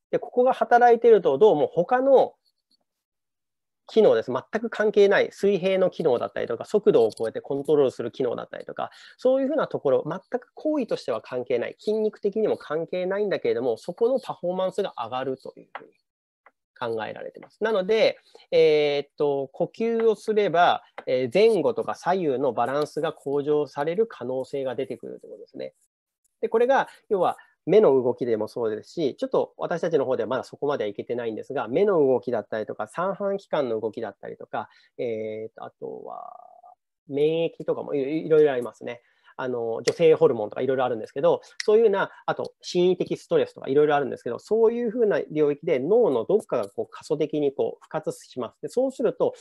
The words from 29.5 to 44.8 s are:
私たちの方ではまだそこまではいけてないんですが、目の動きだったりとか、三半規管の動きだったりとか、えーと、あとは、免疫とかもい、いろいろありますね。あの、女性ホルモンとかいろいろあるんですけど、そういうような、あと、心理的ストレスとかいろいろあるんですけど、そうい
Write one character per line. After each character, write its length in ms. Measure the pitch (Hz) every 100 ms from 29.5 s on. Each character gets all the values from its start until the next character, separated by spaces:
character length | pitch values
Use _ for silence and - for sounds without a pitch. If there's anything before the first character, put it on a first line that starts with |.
| -
私 240 | 160 170
た 80 | 175
ち 80 | 156
の 80 | 127
方 100 | 127
で 60 |
は 60 | 151
ま 100 | 135
だ 60 |
そ 120 | - -
こ 100 | 143
ま 120 | 135
で 60 |
は 60 | 107
い 40 |
け 100 | 101
て 100 | 113
な 120 | 120 117
い 60 |
ん 40 | 107
で 80 |
す 80 | -
が、 160 | 135 110
目 160 | 139
の 140 | 208 180
動 200 | 139 123
き 100 | -
だ 100 | 117
っ 80 | 104
た 100 | 110
り 60 |
と 100 | 104
か、 140 | 117 107
三 260 | - 185
半 180 | 180 202
規 160 | 196 -
管 200 | 165 131
の 100 | 110
動 140 | 110
き 80 | 110
だ 80 | 107
っ 80 | -
た 100 | 117
り 80 | 113
と 100 | 120
か、 240 | 127 107 _ _ -
え 540 | 127 110 110 110 110
ー 20 |
と、 100 | -
あ 60 | 123 -
と 240 | - 64
は、 320 | - 58 50 - 50 50 - _ _ _ -
免 440 | 139 151 165 165
疫 140 | -
と 100 | 160 156
か 60 |
も 120 | 117
い、 320 | 143 135 156 170
い 20 |
ろ 120 | 151
い 40 |
ろ 80 | 151
あ 40 | 127
り 60 |
ま 120 | 113
す 100 | -
ね。 180 | 120 120 _ _ _ -
あ 80 | 131
の、 320 | 123 117 113
女 120 | 120
性 200 | - 165
ホ 140 | 156 160
ル 60 |
モ 120 | 120 104
ン 40 |
と 60 | -
か 40 |
い 60 | 131
ろ 80 |
い 20 | 131
ろ 80 |
あ 40 | 127
る 80 | 117
ん 20 |
で 80 | 107
す 60 |
け 100 | -
ど、 180 | 165 135 - -
そ 100 | -
う 20 | 214
い 20 |
う 40 |
よ 40 | 226
う 40 |
な、 180 | 196 247 - -
あ 80 |
と、 180 | 151 123 -
心 300 | - 180 180
理 60 | 180
的 180 | 175 156
ス 100 | -
ト 120 | 165
レ 80 | 120
ス 80 |
と 60 | -
か 80 | -
い 40 |
ろ 100 | 135
い 20 | 151
ろ 100 | 143
あ 40 |
る 40 |
ん 60 | 131
で 60 | 110
す 40 |
け 60 | 127
ど、 100 | 117
そ 260 | - 220
う 80 | 226
い 120 | 240